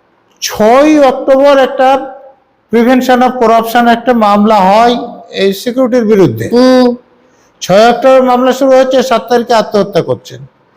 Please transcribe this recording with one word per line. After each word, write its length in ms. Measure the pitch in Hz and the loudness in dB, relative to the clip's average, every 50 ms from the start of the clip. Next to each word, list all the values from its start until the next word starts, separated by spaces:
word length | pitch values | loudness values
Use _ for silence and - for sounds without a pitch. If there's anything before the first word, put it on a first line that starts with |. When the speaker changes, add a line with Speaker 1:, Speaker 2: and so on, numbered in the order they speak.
| _ _ _ _ _ _ _ _ | _ _ _ _ _ _ _ _
Speaker 1:
ছয়ই 580 | - - - - 214 214 240 269 294 311 311 294 | -12 -12 -4 0 0 2 4 4 2 2 2 2
অক্টোবর 580 | 285 262 247 - - - 269 269 269 285 285 277 | 2 0 0 -2 -2 0 0 2 2 2 2 2
একটা 500 | 262 254 - - 262 262 269 294 302 - - - - - - _ _ _ _ _ _ _ - | 0 -2 0 -2 0 0 0 -2 -4 -8 -16 -20 -20 -20 -20 _ _ _ _ _ _ _ -2
prevention 460 | 233 233 240 262 254 254 254 254 240 | 0 2 2 2 0 2 0 0 2
of 120 | 254 247 247 254 | 0 -2 0 0
corruption 460 | 240 220 226 226 220 226 - 240 240 240 | 0 2 2 0 0 0 -2 0 0 2
একটা 260 | 233 233 233 262 247 | 0 0 0 -2 -2
মামলা 420 | 233 214 202 202 208 208 220 220 | 0 0 0 2 2 2 2 2
হয় 400 | 208 185 185 196 220 233 240 247 240 285 - - - - - | 2 2 2 2 2 2 2 0 -2 -6 -12 -16 -20 -20 -16
এই 240 | - 190 190 196 196 | -8 -4 -4 -4 -4
সিকিউরিটির 520 | 196 - 247 226 254 262 240 233 254 226 | -4 -8 -8 -4 -2 -2 0 0 -2 0
বিরুদ্ধে। 440 | 208 220 196 185 143 113 110 113 - - | 0 2 2 2 0 0 -4 -8 -4 0
Speaker 2:
হুম। 420 | 240 254 254 254 254 247 247 240 240 - _ _ _ _ _ _ _ _ _ _ _ | 0 2 2 2 2 2 0 -2 -4 -10 _ _ _ _ _ _ _ _ _ _ _
Speaker 1:
ছয় 280 | - - 175 202 220 240 | -4 0 2 2 4 2
অক্টোবর 340 | 233 240 - 262 262 262 254 | 2 2 2 2 2 2 2
মামলা 280 | 254 247 247 254 262 | 2 0 0 0 -2
শুরু 200 | 247 262 277 269 | -2 -2 0 0
হচ্ছে, 320 | 262 262 262 262 262 262 240 | 2 2 2 0 0 -2 -2
সাত 180 | - 233 226 220 - | -2 -2 -4 -2 -2
তারিখে 240 | 247 240 233 233 240 | -4 -4 -2 -2 -2
আত্মহত্যা 480 | 220 208 214 - 208 196 196 202 170 | -2 -2 -2 -2 -4 -4 -2 -4 -6
করছেন। 440 | 151 - 127 - - - 123 117 139 - _ _ _ _ _ | -4 -4 -6 -8 -8 -18 -20 -20 -20 -20 _ _ _ _ _